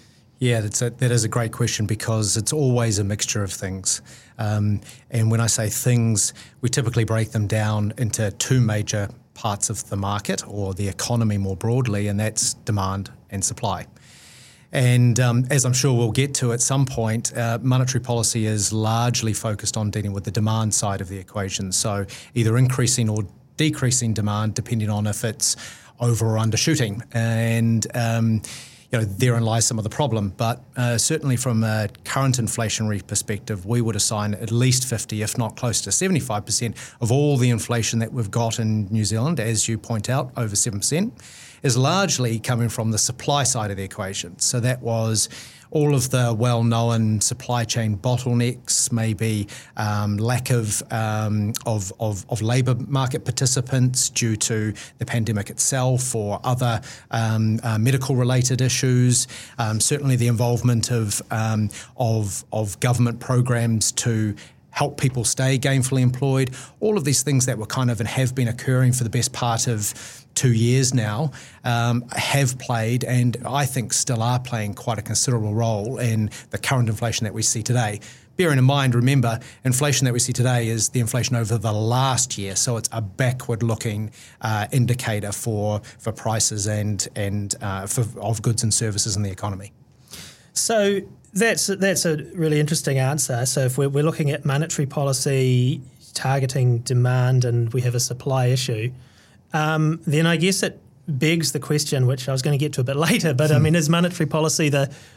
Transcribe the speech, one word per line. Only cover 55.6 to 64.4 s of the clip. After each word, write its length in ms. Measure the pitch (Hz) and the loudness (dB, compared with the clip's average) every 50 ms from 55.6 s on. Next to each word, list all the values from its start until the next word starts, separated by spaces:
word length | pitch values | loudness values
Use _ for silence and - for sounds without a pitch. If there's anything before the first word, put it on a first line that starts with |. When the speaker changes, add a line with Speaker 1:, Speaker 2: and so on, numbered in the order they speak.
| - - 139 131 127 131 127 123 127 - - | -2 0 0 0 2 2 2 2 0 -2 -2
Speaker 1:
or 240 | 113 104 104 101 - - | -2 -2 -2 -4 -2 0
other, 340 | 131 123 123 131 120 113 107 - - - - - - | -2 0 2 2 0 0 0 -4 -8 -18 -18 -10 -6
um, 480 | - 113 113 110 110 110 110 110 110 113 - | -2 -2 0 0 2 2 2 2 0 0 0
uh, 140 | 117 107 | -2 0
medical-related 840 | 110 110 123 127 127 131 - 135 123 123 120 127 127 127 - 131 120 | 2 2 2 2 2 0 0 0 2 2 2 2 2 2 2 2 2
issues. 640 | 131 123 - - - 127 123 123 123 123 120 - - - - - - - - | 2 2 2 2 2 2 4 4 4 4 4 2 0 -2 -8 -16 -18 -14 -6
Um, 240 | - 117 107 110 110 | -4 -2 -2 0 0
certainly 340 | - - 143 139 135 135 127 | 0 0 0 0 0 2 2
the 120 | 123 120 | 2 4
involvement 640 | 120 117 110 123 120 120 120 - 123 120 113 - - | 2 2 2 2 2 2 2 2 2 2 2 0 0
of, 320 | 123 117 110 101 - - - - | 0 0 0 0 -2 -4 -6 -4
um, 380 | 113 110 110 110 110 107 107 104 - - - - - | -4 -2 0 0 0 0 0 -2 -4 -8 -18 -12 -4
of, 480 | - 123 113 113 110 104 98 - - - - - | -2 0 2 2 0 0 -2 -6 -8 -8 -6 -4
of 260 | 110 110 101 - - | -4 -4 -4 -4 -2
government 400 | - 123 123 123 120 120 113 123 | 0 0 2 4 2 0 0 -4
programs 720 | - - 127 123 123 127 120 117 117 113 113 110 - - | -4 0 2 2 2 2 0 0 2 2 2 2 0 0
to 440 | - - - 120 113 110 110 107 101 - | -2 -2 -2 0 0 0 0 -2 -2 -6